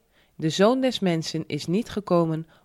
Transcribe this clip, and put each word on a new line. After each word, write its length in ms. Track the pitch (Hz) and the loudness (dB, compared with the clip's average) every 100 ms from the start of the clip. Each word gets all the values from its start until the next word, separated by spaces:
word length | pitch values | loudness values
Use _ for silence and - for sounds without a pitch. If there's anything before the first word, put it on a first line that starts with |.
| _ _ _ | _ _ _
"De 160 | - 156 | -6 -4
Zoon 300 | 160 208 262 | 2 4 4
des 180 | 262 - | 0 0
Mensen 460 | 190 165 - 160 - | 0 0 -2 -6 -6
is 200 | 147 - | -6 -2
niet 240 | 190 - | -2 -2
gekomen 560 | 214 - 175 165 160 165 _ | -6 0 2 2 -2 -6 _